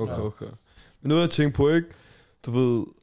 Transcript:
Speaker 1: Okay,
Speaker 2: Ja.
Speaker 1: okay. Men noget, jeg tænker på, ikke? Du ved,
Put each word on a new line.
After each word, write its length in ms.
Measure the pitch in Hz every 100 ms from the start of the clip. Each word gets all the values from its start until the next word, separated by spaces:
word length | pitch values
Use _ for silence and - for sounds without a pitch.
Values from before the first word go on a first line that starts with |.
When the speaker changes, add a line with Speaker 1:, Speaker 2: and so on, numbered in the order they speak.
Speaker 1:
Okay, 120 | 110
Speaker 2:
Ja. 80 | -
Speaker 1:
okay. 240 | 107 - 104 110 _ _ - _
Men 60 | 139
noget, 120 | 156
jeg 80 | 170
tænker 260 | - 147 139
på, 140 | 143
ikke? 180 | 165 170 - _ - _ _ -
Du 60 |
ved, 340 | 120 127 117 - -